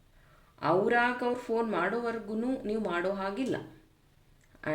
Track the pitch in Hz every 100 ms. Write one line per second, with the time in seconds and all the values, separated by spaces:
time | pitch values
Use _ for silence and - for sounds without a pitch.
0 | _ - - - - - 143 180 226 240
1 | 247 247 240 254 - 226 226 175 185 233
2 | 233 226 202 220 254 262 202 220 190 175
3 | 185 196 196 208 247 - - - - _
4 | _ _ - - _ - 151